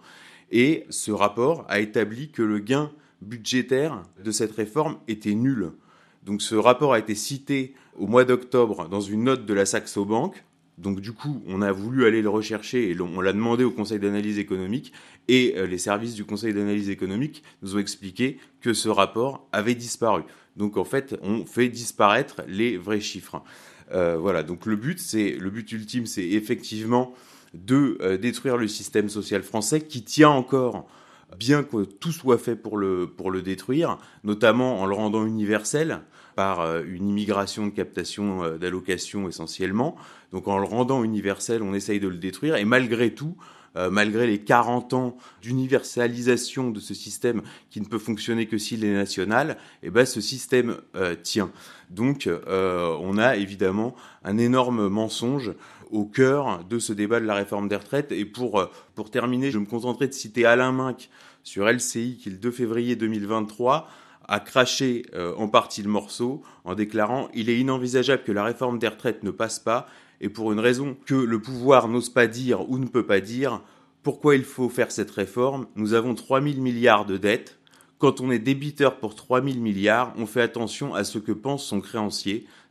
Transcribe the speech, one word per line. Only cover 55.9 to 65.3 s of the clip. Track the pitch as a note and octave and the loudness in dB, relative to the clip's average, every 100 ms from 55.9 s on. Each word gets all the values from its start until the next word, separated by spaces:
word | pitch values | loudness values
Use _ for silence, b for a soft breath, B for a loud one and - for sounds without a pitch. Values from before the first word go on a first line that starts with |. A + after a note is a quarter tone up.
au | A2 G#2 | -4 -2
cœur | - C3 C#3+ C3+ F#2 F2 | 4 4 4 0 -4 -4
de | A#2 | -4
ce | A2+ | -4
débat | G2+ G#2 A#2 | -2 0 2
de | A2 | 2
la | G2+ | 0
réforme | G2+ G#2 G2+ | 0 -2 -2
des | G2+ | -4
retraites. | - C#3 C#3+ | -2 -4 -2
Et | F2+ G#2 | -4 -6
pour, | A#2+ B2 G2+ | -4 -2 0
euh, | F2 B B - | 0 B B -14
pour | G#2 | -6
terminer, | B2+ A#2 B2 C3+ | -4 -2 0 0
je | A2 | -2
me | G2+ | -2
contenterai | A#2+ B2 A#2 B2+ | -4 -4 -2 -2
de | |
citer | - A2+ A2+ A#2 | -4 -6 2 6
Alain | A#2+ B2+ | 6 4
Minc | C3 C3 A2+ - b b b | 0 -2 -6 -12 b b b
sur | - F#2+ G2+ | -12 0 2
L | B2 | 2
C | A#2+ A#2+ | 0 -4
I, | A#2+ A#2+ | -6 -6
qui | G#2 | -10
le | F#2+ | -6
deux | A#2 | -6
février | A#2+ A#2+ A2+ A#2+ A#2 | -2 -2 0 -2 0
deux | A2 | 0
mille | A2 G2+ | -2 -2
vingt-trois | A2 G#2+ - B2 D3+ D#3+ B B B - | -2 -2 -2 2 2 -2 B B B -4
a | G#2 | -4
craché, | - C3+ B2 - C3+ A#2+ - | 0 2 2 2 0 0 -4
euh, | - F2 | -6 -6